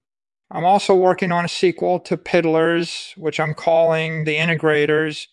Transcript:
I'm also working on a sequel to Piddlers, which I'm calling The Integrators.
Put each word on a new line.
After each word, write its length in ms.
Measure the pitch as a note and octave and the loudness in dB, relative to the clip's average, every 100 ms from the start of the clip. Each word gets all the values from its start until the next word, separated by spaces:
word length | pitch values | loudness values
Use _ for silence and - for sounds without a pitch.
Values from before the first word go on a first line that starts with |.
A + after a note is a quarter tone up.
| _ _ _ _ _ | _ _ _ _ _
I'm 140 | - F3 | -2 2
also 280 | G3+ - | 2 4
working 380 | F#3+ F#3 F3+ F#3 | 4 4 2 0
on 120 | F3 | -2
a 60 | E3+ | -2
sequel 500 | - F#3 E3 F3+ F3+ | 0 0 0 -2 -2
to 140 | - F#3 | -2 -6
Piddlers, 1040 | - F3 E3 D#3+ E3 E3+ E3+ - - - | 0 0 2 2 2 0 -4 -8 -14 -8
which 220 | D#3 D3+ | -8 -4
I'm 160 | D#3 D#3 | -4 -2
calling 720 | E3+ E3 E3 D#3+ D#3+ D#3+ D3+ | 0 2 2 0 -2 -4 -2
The 100 | D3+ | -2
Integrators. 880 | E3 D#3+ D#3 D3 D3 D3+ D#3 D3+ - | 0 0 0 2 2 0 -2 -6 -14